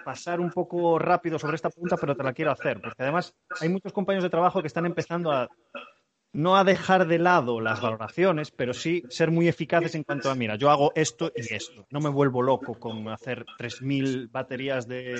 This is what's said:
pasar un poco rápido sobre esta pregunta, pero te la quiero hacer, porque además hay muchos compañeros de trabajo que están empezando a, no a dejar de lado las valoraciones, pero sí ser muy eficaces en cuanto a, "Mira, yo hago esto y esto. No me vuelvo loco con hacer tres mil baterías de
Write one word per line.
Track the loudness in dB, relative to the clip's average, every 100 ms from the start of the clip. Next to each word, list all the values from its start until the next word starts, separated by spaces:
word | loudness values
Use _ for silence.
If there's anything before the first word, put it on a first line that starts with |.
| -10
pasar | -10 -4 -2
un | -2
poco | -2 -2 0 2 4
rápido | 4 2 0 -2
sobre | -2 -2
esta | -4
pregunta, | -4 -2 0
pero | 0 0
te |
la | -2
quiero | 0 -2
hacer, | 0 -2 -4
porque | -6 -6
además | -2 -2 -4 _ -14 -4
hay | -2
muchos | -2 -4
compañeros | -4 0 0
de | 0
trabajo | 2 2 2
que | -4
están | -2 -2
empezando | -2 -4 -2 0
a, | 0 -2 _ _ -18 -18 _ _ _ _
no | -2 4 6
a |
dejar | 6 4 4 4 4
de | 4
lado | 4 4 2 0
las | -2 -2
valoraciones, | -2 -4 -4 0 2 2 -4
pero | -6 -4 -4
sí | -2 -4 -4
ser | 0 2
muy | 4 4
eficaces | 2 0 0 0 -4
en |
cuanto | -6 -2 -2
a, | 0
"Mira, | -2 2
yo | 4
hago | 6 4
esto | 2 0 -2 -4 -4
y | -6 -8
esto. | -10 -18 -8
No | -4
me | 0
vuelvo | 2 2 4
loco | 2 2 -2 -10
con | -8 -8 -8
hacer | -10 -8 -10 -12 -12
tres | -12 -8
mil | -4 -2 0 -2 -6
baterías | -8 -8 -6 -4 -4 -4
de | -8 -8